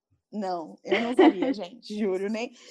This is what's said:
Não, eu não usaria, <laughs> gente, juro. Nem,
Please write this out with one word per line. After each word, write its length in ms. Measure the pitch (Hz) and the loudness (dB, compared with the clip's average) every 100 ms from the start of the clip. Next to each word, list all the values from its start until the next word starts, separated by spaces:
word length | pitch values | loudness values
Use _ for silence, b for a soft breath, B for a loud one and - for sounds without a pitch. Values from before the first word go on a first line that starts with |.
| _ _ _ | _ _ _
Não, 460 | 208 185 175 156 196 | -8 -6 -6 -8 -14
eu 160 | - 196 | -2 0
não 100 | 240 | 2
usaria, 400 | 262 311 190 262 | 6 6 6 -2
<laughs> 20 | |
gente, 440 | 208 180 - - 214 | -4 -8 -14 -10 -4
juro. 320 | 208 190 202 | -2 0 -2
Nem, 240 | 220 247 B B | -4 -6 B B